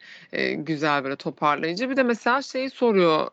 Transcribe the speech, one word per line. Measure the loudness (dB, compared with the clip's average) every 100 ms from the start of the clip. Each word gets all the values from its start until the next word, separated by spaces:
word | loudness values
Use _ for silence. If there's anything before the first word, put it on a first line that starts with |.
| -14 -20 -8
e, | -4 -2
güzel | -2 -4 -2 0 0
böyle | -2 -6
toparlayıcı. | -8 -2 0 0 -2 -4 -2
Bir | 0
de |
mesela | 0 0 0 0
şeyi | -2 -6 -6
soruyor | 0 2 4 4 4 0